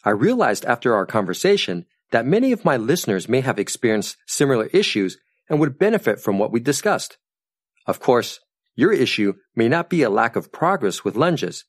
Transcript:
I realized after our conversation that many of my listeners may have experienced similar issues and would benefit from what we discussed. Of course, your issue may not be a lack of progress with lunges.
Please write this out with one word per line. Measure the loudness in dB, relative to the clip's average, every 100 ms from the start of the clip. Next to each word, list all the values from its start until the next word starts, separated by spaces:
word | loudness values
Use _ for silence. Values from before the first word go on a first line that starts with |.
| 0
I |
realized | 2 2 2 0 0 -2
after | -2 2
our | 0 0
conversation | -2 -2 -2 2 2 0 -6 -10 _ _
that | -2 2
many | 2 2
of | 0 0
my | 0
listeners | 0 -2 0 -2 0
may | -2
have | 0 -4
experienced | -4 -2 0 0 -2 -10 -10
similar | -2 2 2 2
issues | 0 0 0 -2 -4 _ _ _
and | 0
would | 0 2
benefit | 0 2 0 -2
from | -2 0
what | 0
we | 0
discussed. | -2 -2 0 -2 -6 -16 _ _ _ _ _ _ -8
Of | -4
course, | 2 2 0 -10 _ _ _ 0
your | 0
issue | 2 0 0 -2 -4 _ -2
may | 0
not | 0 0
be | 0
a | 2
lack | 2 0 -2
of | -8
progress | -4 -2 0 -2 -2 -6
with | 0
lunges. | 0 0 -4 -8